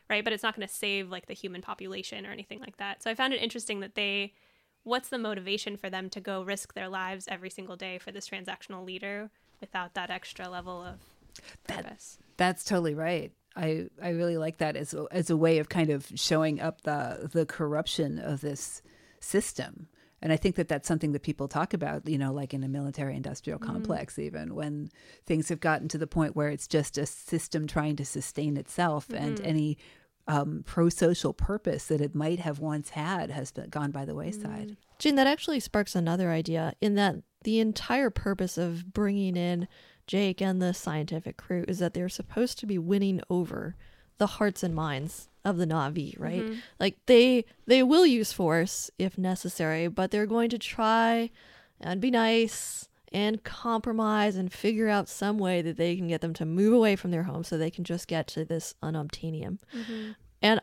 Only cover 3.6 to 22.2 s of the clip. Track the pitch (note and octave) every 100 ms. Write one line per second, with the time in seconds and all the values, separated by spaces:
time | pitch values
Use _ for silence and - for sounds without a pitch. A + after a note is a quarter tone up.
3.6 | - G3+ G3 - G3+ G3+ G3+ _ _ _
4.6 | _ _ A3 B3 - B3 A3 G3+ F#3 G#3
5.6 | A3 G3+ F#3+ F#3+ F#3 G3+ G3 F#3+ F#3 G3+
6.6 | - - F#3 F#3+ F#3 F#3+ - F#3 F#3 -
7.6 | F#3 F3+ F#3+ F3+ - G3+ - G3 F#3 F#3
8.6 | - F#3+ F#3 F#3 G3 G3+ G#3+ _ _ _
9.6 | G3+ F#3 F3 F#3+ F3+ - - - F#3 F3+
10.6 | F3+ F3+ F3+ F#3+ - _ - - - -
11.6 | - G3+ - G#3 - - _ - F3+ F3+
12.6 | - F#3 E3 D3 D#3+ E3+ - _ _ -
13.6 | D#3+ D#3+ F3+ - F3 E3+ F3 E3 D#3 -
14.6 | D#3 C#3+ D3 D3 D3+ F3+ E3+ D#3+ E3 D#3+
15.6 | D3+ F3+ D#3 C#3 - - - D#3+ D#3 D3
16.6 | D#3+ - D3+ D3 B2 - D3 E3 D#3 -
17.6 | D3+ D3+ D#3 - D3 D3+ - C#3 C#3+ C#3+
18.6 | - - - - - _ - G3 - -
19.6 | C3 - D#3 _ _ _ D#3+ D#3+ F#3+ -
20.6 | - D3 - D#3+ D#3 C#3+ - D3 C#3+ D3+
21.6 | F3+ F3 D3 D3+ D3+ C#3+